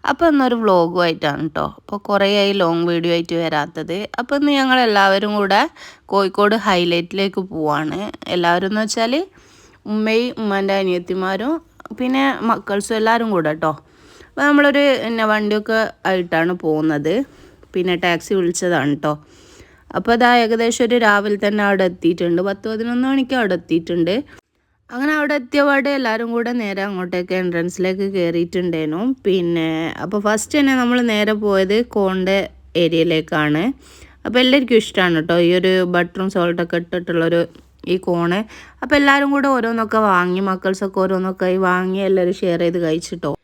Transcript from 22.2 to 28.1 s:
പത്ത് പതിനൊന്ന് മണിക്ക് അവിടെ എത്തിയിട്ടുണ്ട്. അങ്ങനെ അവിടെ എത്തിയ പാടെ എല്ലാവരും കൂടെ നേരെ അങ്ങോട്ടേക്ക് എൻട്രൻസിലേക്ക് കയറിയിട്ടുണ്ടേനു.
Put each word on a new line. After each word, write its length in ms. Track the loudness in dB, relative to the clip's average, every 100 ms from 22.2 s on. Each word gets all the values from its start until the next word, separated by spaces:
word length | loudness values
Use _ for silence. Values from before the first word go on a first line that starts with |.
| 0 0
പത്ത് 240 | 0 -4 -6
പതിനൊന്ന് 400 | -6 -4 -2 0
മണിക്ക് 300 | 0 0 0
അവിടെ 200 | 0 -2
എത്തിയിട്ടുണ്ട്. 580 | 0 -2 -2 -2 0 -2 -6 -20 _ _ _ _ _
അങ്ങനെ 220 | -4 -2
അവിടെ 200 | 0 0 -4
എത്തിയ 260 | -2 2
പാടെ 260 | 2 2 0
എല്ലാവരും 400 | -2 -2 -2 -2
കൂടെ 200 | -4 -2
നേരെ 280 | -4 -4 -4
അങ്ങോട്ടേക്ക് 500 | -4 -4 -4 -4 -2
എൻട്രൻസിലേക്ക് 720 | -2 -2 -2 -4 -2 -4 -2
കയറിയിട്ടുണ്ടേനു. 920 | -4